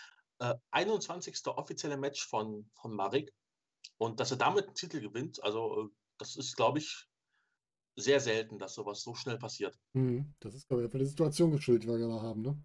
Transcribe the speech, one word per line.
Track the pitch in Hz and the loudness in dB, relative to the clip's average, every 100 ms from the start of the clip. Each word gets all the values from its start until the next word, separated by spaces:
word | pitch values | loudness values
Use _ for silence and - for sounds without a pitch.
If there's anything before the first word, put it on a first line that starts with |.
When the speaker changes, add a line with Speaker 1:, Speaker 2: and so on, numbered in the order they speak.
| - _ _ - | -20 _ _ -4
Speaker 1:
das, | 120 - | -2 -2
äh, | _ | _
einundzwanzigste | 147 202 208 - 180 - - - - | 0 2 0 -2 -8 -8 -6 -4 -4
offizielle | - - 151 139 | -6 -6 -4 -2
Match | 139 139 - | -4 -4 -4
von, | 110 107 107 110 | -2 -4 -6 -12
von | - 117 | -12 -6
Marek. | 104 98 139 151 _ _ _ _ _ - _ | -2 0 0 -2 _ _ _ _ _ -20 _
Und | 113 113 | -2 0
dass | 127 | 0
er | 131 | 4
damit | 185 196 196 | 4 4 0
einen | - | -6
Titel | 175 156 | -6 -6
gewinnt, | - 117 131 - | -4 -4 -6 -2
also, | 104 110 110 107 107 | -2 0 0 -2 -4
äh, | - _ - | -10 _ -14
das | - - | -10 -8
ist, | 127 - | -6 2
glaub | 117 147 | 4 2
ich, | - - - _ _ _ _ _ _ _ _ - | -2 -10 -16 _ _ _ _ _ _ _ _ -2
sehr | 120 139 | 4 6
selten, | 123 110 110 104 | 4 0 -2 -8
dass | 95 | -10
sowas | - 101 104 | -6 -6 -6
so | 120 | -8
schnell | 117 127 117 | -8 -6 -6
passiert. | 117 - 95 - _ | -6 -4 -6 -6 _
Speaker 2:
Mhm. | 131 127 120 143 - | 0 2 2 -4 -10
Das | 104 | -14
ist, | 131 - | -14 -2
glaub | 123 | 0
ich, | |
einfach | 120 135 | 0 0
der | 139 | 0
Situation | 147 151 147 170 | 2 2 6 4
geschuldet, | 147 123 113 | 6 6 6
die | 110 | 6
wir | 113 | 0
gerade | 117 113 | 0 0
haben, | 113 107 | -2 -2
ne? | 123 147 | -2 -4